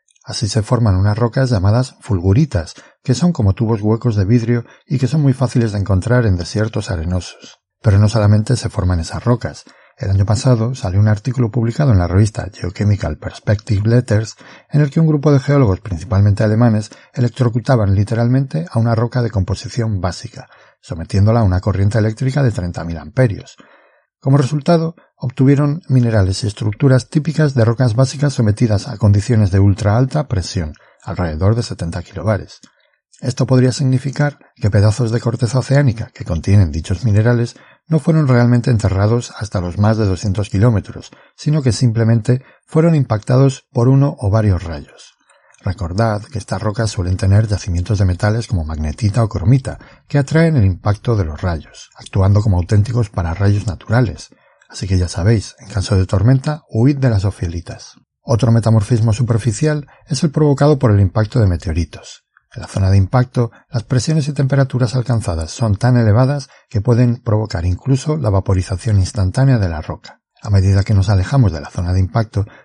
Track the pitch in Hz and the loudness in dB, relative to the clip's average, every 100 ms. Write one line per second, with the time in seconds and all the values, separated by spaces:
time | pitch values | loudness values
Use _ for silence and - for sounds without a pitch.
0 | _ _ - 107 107 113 104 123 117 92 | _ _ -14 -6 -4 -2 0 0 2 2
1 | 101 104 117 139 131 113 95 113 127 - | 0 0 -2 0 0 0 0 0 -2 -8
2 | - 95 90 101 156 87 76 - - _ | -6 -2 2 2 2 -2 -6 -12 -20 _
3 | - 127 180 170 101 95 110 113 104 113 | -4 0 0 0 -2 0 -2 -2 0 0
4 | 123 104 95 120 113 120 - - - 135 | 0 0 2 2 2 -2 -4 -16 -6 -4
5 | 160 160 139 127 123 131 113 101 95 95 | -2 0 2 2 0 0 -2 -2 -2 -2
6 | 107 123 113 87 85 104 110 113 104 90 | 0 0 2 0 -2 -4 -4 -4 -6 -6
7 | 82 90 - - - - _ _ - 101 | -4 -6 -6 -16 -20 -20 _ _ 2 4
8 | 104 113 104 107 107 117 110 - 87 87 | 4 2 4 2 2 -2 -4 -4 -2 -2
9 | 82 85 117 120 - - - _ _ - | -4 -6 -2 -2 -4 -12 -18 _ _ -10
10 | 98 98 101 107 135 120 113 131 95 92 | -2 0 0 0 0 0 0 -4 -2 2
11 | 107 104 - 123 117 120 113 117 151 98 | 2 2 -2 -2 -2 0 -2 0 2 2
12 | 87 90 107 - 92 - 90 - 101 101 | 2 2 2 0 -8 -8 -10 -4 0 0
13 | 80 76 - - - 104 - 101 107 120 | -2 -8 -10 -8 -2 -2 0 -2 2 2
14 | 127 104 110 - - - _ 147 147 160 | 2 0 -2 -10 -20 -20 _ 0 0 2
15 | 160 151 143 139 135 143 127 92 - 87 | 2 2 2 2 2 2 2 0 -4 -8
16 | - 95 104 98 110 107 120 107 104 - | -2 2 4 4 2 2 2 2 -4 -12
17 | _ - 123 - 123 117 - 127 101 98 | _ -4 -2 0 -2 0 0 0 2 2
18 | 101 113 120 131 139 156 170 113 117 113 | 0 0 0 0 -2 -6 -4 -2 0 0
19 | 120 131 117 101 90 95 107 - 113 101 | -2 -2 -2 -2 -2 -4 -6 -6 -4 -4
20 | 90 - - - - _ _ _ - 82 | -6 -8 -12 -18 -20 _ _ _ -14 -12
21 | 85 101 101 117 104 92 104 92 101 113 | -4 0 2 2 2 0 -2 -2 0 0
22 | 107 110 131 135 135 104 87 85 85 82 | -2 -2 -4 0 -2 -2 -6 -8 -8 -10
23 | 76 - 127 90 - - _ _ _ _ | -6 -2 0 -2 -12 -20 _ _ _ _
24 | _ _ 135 139 135 151 139 170 165 - | _ _ 0 0 2 -2 0 0 0 -8
25 | _ _ 127 - 135 139 147 156 - 135 | _ _ -8 0 2 4 2 -4 -2 0
26 | 120 110 95 95 113 - 107 104 143 131 | 2 2 0 0 -6 -4 -6 0 2 2
27 | - 160 147 151 151 135 113 117 127 107 | 0 -2 -2 0 0 2 2 2 0 2
28 | 131 143 143 139 110 104 123 101 - 113 | 0 0 -2 0 0 2 0 0 -4 -2
29 | 107 101 - 113 101 98 101 95 101 107 | 2 2 2 2 2 4 2 2 0 0
30 | 131 156 139 95 85 95 78 73 _ _ | 0 -2 -4 -4 -4 -6 -6 -8 _ _
31 | - 85 87 78 95 113 117 - 85 87 | -10 -6 -4 0 0 0 -2 -6 -8 -8
32 | 85 - 87 101 76 - _ _ _ _ | -10 -6 -2 -2 -4 -18 _ _ _ _
33 | _ _ - 131 131 127 127 117 135 131 | _ _ -6 -4 0 2 2 0 0 -2
34 | 143 - 147 - _ _ 107 104 101 104 | -2 -4 -4 -4 _ _ -2 2 2 2
35 | 117 113 127 117 117 131 - 139 143 113 | -2 -2 -2 -2 -2 -2 0 2 2 -2
36 | - - - 80 76 101 87 78 80 87 | -6 -12 -8 -4 2 4 4 0 -4 -4
37 | 120 101 110 120 117 - - _ - 160 | 0 2 2 2 -2 -8 -20 _ -4 -2
38 | 156 160 143 120 120 120 117 113 101 95 | 2 2 4 4 4 4 2 0 2 2
39 | 104 120 117 - 107 101 87 85 104 110 | 2 0 -2 -10 -8 -6 -4 0 0 2
40 | 104 92 107 95 101 98 120 107 - 76 | 0 0 -2 -4 -2 0 2 2 -2 -10
41 | - - _ - - 151 131 98 127 110 | -18 -20 _ -8 -2 0 0 2 0 2
42 | 113 117 107 127 - _ _ 160 165 160 | 2 2 2 -2 -4 _ _ 0 2 2
43 | 131 107 - 127 139 135 _ 123 120 135 | 0 -2 0 2 2 0 _ 0 4 4
44 | 143 143 101 110 107 87 85 73 - - | 2 0 0 2 2 0 -2 -10 -14 -20
45 | - _ _ _ _ _ 101 90 85 90 | -20 _ _ _ _ _ -8 -6 -6 -2
46 | 113 104 104 101 - 95 107 101 110 - | -2 -2 -6 -12 -8 -6 -4 -4 -4 -4
47 | 90 92 98 101 110 98 - 87 87 101 | -4 -2 2 2 2 -2 -4 -4 -2 0
48 | 95 87 104 110 113 90 78 78 78 73 | 0 0 -2 -2 -4 -4 -4 -6 -6 -4
49 | 104 110 113 - 90 131 - 73 - - | -2 0 -2 -2 2 0 0 -12 -16 -20
50 | _ 143 139 156 165 151 98 90 104 101 | _ -4 0 2 2 2 2 0 -2 -4
51 | - 110 82 76 92 80 - - - - | -2 -2 -2 -4 -4 -4 -8 -20 -20 -20
52 | - - 95 101 104 90 85 104 101 117 | -6 0 2 2 2 0 2 0 2 -2
53 | 113 - 85 85 98 101 - 76 - 113 | -4 -4 -4 -2 0 0 -2 -8 -2 0
54 | 113 78 - _ _ _ _ - 92 92 | 0 -4 -14 _ _ _ _ -12 -2 0
55 | 87 - 92 113 - - - - 90 98 | 0 -2 0 0 -2 -12 -10 -6 -2 0
56 | 92 98 104 135 143 151 - 113 127 143 | 0 2 2 2 0 -8 -6 0 2 2
57 | 131 107 98 - 90 85 - - - - | 0 0 0 -4 -6 -8 -10 -14 -20 -20
58 | _ _ - 117 123 117 110 110 101 120 | _ _ -4 0 2 2 2 2 2 0
59 | 113 104 120 117 120 104 156 151 139 - | 2 0 0 -2 -2 -2 -2 -2 -6 -18
60 | - 143 170 151 151 143 143 143 127 101 | -8 -4 -2 0 2 2 2 4 4 4
61 | 95 - 107 127 104 85 87 82 80 - | 2 0 -2 2 2 0 -2 -4 -4 -8
62 | - - _ _ _ - 92 - 95 98 | -20 -20 _ _ _ -16 -10 -2 2 2
63 | 95 127 127 - 117 - _ 117 - 127 | 2 0 0 -2 -4 -6 _ -8 -2 -2
64 | - 160 143 143 135 139 135 127 123 131 | 0 0 -2 -2 0 0 0 0 -2 -2
65 | 117 117 - 82 80 - 117 98 120 123 | -2 -2 -2 -4 -6 -4 -2 0 2 2
66 | 113 104 131 143 135 _ _ 107 101 117 | 4 4 2 0 -8 _ _ -4 0 2
67 | 123 117 - 107 107 87 87 90 - 135 | 2 0 -2 -2 -2 -4 -2 -2 -2 -2
68 | 151 156 123 98 95 95 85 92 - 101 | -2 -4 0 0 0 -2 -2 -6 0 0
69 | 92 - 92 107 135 123 95 78 - - | 0 -2 -2 0 2 2 0 -4 -8 -10
70 | - - _ _ 110 98 95 98 95 104 | -14 -20 _ _ -2 2 4 2 2 2
71 | 92 98 92 139 107 80 71 - 87 92 | 2 0 0 2 2 0 -6 -6 -2 0
72 | 92 120 107 101 101 - | 0 -2 -4 -4 -6 -8